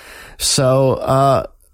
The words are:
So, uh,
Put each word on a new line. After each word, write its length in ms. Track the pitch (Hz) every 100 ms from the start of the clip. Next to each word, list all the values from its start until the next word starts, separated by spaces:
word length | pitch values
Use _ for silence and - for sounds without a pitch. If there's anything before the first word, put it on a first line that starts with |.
| - - - -
So, 560 | - - 131 131 135
uh, 500 | - - 135 139 127 - _ _